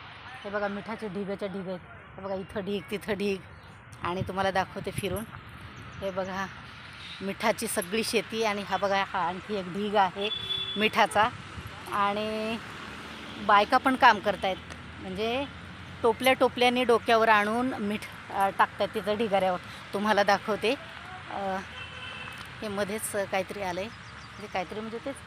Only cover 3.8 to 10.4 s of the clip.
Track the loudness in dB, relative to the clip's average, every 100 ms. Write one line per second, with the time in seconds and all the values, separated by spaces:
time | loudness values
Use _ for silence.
3.8 | -18 -8 -4 -4 -2 0 2 2 0 -4
4.8 | -8 -4 -2 -2 -6 -12 -16 -16 -16 -16
5.8 | -14 -8 -6 -4 -2 -2 -4 -8 -16 -16
6.8 | -16 -14 -14 -8 -6 0 2 2 0 -2
7.8 | 0 0 2 0 0 0 0 0 0 0
8.8 | 2 2 2 0 0 -2 -4 -4 -4 -4
9.8 | 2 4 4 2 -4 -4